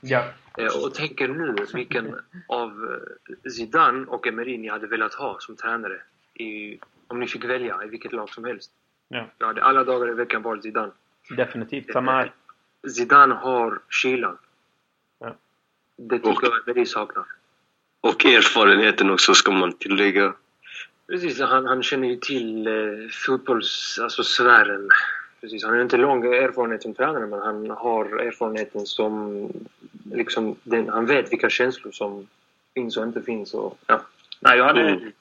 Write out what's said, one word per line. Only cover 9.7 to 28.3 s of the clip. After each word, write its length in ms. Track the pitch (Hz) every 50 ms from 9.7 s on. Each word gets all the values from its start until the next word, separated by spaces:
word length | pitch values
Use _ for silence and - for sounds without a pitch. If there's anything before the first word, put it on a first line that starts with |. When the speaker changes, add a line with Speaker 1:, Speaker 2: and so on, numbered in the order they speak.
| 135 135 131
Speaker 2:
dagar 260 | 127 127 123 120 120
i 40 | 117
veckan 280 | 117 120 120 - 113
valt 220 | 110 117 110 104 -
Zidane. 280 | 110 107 117 107 101 - _ _ _ _ _ _ - 123
Speaker 1:
Definitivt, 540 | 123 127 - - 117 113 - - 139 127 - 113
samma 180 | 127 127 131
här. 200 | 131 131 123 - - _ _ _ _ _ _ _ _ _ -
Speaker 2:
Zidane 460 | 135 120 120 120 120 139 143 139 131 120
har 460 | 107 - 131 127 123 117 113 107 - _ _
kylan. 480 | - - - 131 131 123 113 98 90 - _ _ _ _ _ _ _ _ _ _ _ _ _ _ _ _
Speaker 1:
Ja. 160 | 120 117 113 _ _ _ _ _ _ _ _ _ _ _ _
Speaker 2:
Det 200 | - 120 113 127
tycker 120 | 117 - 107
Speaker 3:
Och 140 | 101 - -
Speaker 2:
jag 260 | 123 120 117 - 123
Emery 160 | 120 123 117
saknar. 400 | 113 - 110 107 - - 98 - - - _ _ _ _ _ _ _ _ _ _ _ _ _
Speaker 3:
Och 240 | - 117 95 - -
erfarenheten 840 | - 123 113 104 - - 117 107 101 101 101 110 107 101 - 98 98
också, 220 | 95 92 - - 95
ska 180 | - - 104
man 220 | 98 95 92 90 87
tillägga. 600 | _ - 98 98 95 101 101 90 98 98 95 87 - _ _ _ _ _ - - - - - _ _ _
Speaker 2:
Precis, 340 | - 180 180 180 165 127 123
han, 240 | 139 127 131 131 131
han 180 | 123 131 131 123
känner 240 | - 147 135 131
ju 80 | 123 123
till, 520 | 120 - - 139 131 117 110 110 110 110
eh, 60 | 110 110 110 107 107 104 107 110 113 - - -
fotbolls-, 720 | - 131 127 - - 123 113 98 - - - - - - - 117
alltså 200 | 113 - - 120
sfären. 640 | - - - 123 123 120 113 107 101 101 98 101 98 98 - - - - - - - _ _
Precis, 220 | - 107 110 104 95
han 80 | 107 117
har 80 | 120
inte 160 | 123 123 127
lång 280 | 120 127 143 139 123 117
erfarenhet 580 | 123 123 123 135 127 123 127 120 113 113 104 -
som 100 | 117 104
tränare, 340 | - 127 151 156 135 110
men 120 | 104 104 101
han 300 | 98 107 107 107 107 110
har 360 | 110 110 113 120 117 110 107
erfarenheten 800 | 101 107 110 117 120